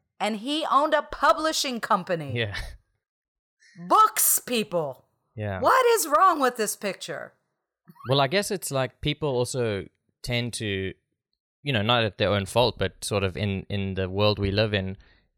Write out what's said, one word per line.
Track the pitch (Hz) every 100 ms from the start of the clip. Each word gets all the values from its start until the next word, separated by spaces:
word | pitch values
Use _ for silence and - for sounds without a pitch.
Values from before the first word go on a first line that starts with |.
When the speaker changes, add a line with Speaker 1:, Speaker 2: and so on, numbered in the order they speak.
| _ -
Speaker 1:
And | 208 220
he | 240 302 294
owned | 262 311
a | 302
publishing | 294 - 285 320 320 311 277 240
company. | - 202 175 170 143 123
Speaker 2:
Yeah. | 110 98 - - _ _ _ _ _ _ _ _ _ 180 175
Speaker 1:
Books, | 381 440 - - -
people. | - 240 214 175 147 127 _ _ _ -
Speaker 2:
Yeah. | 104 95
Speaker 1:
What | 294 508 480 453
is | 320
wrong | 294 370 320
with | 254 240
this | 208 -
picture? | 202 175 - 139 117 _ _ _ _ _ - - 107
Speaker 2:
Well, | 139
I | 135
guess | 185 202
it's | 190 -
like | 139 127 -
people | 147 147 151
also | 123 123 131 117 98 - _ _ _
tend | - 120 120
to, | - 110 98 95 - _ _ _ _ _ _
you | 143
know, | 120
not | 104 123
at | 110 -
their | 101
own | 101 95
fault, | 120 123 -
but | 95 -
sort | - 104
of | 95 82
in, | 101 95 -
in | 101 98 92
the | 92
world | 95 104 101
we | 98
live | 98 110
in, | 101 95 95 _ _ _